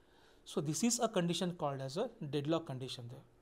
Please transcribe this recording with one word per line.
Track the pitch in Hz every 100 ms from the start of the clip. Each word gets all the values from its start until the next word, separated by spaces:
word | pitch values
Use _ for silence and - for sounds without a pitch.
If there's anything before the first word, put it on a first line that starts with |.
| _ - - -
So, | - -
this | 151 147
is | 233 233
a | 226
condition | 196 170 170 180
called | 170 147 139
as | 135 156
a | 240 - 151
deadlock | 147 143 165 165
condition | 131 127 - 120
there. | 131 - -